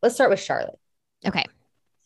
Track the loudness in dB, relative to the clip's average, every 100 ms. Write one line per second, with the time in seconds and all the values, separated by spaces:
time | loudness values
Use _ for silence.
0 | 0 2 2 2 -2 -4 -4 -10 _ _
1 | _ _ -4 -4 -4 _ _ _ _ _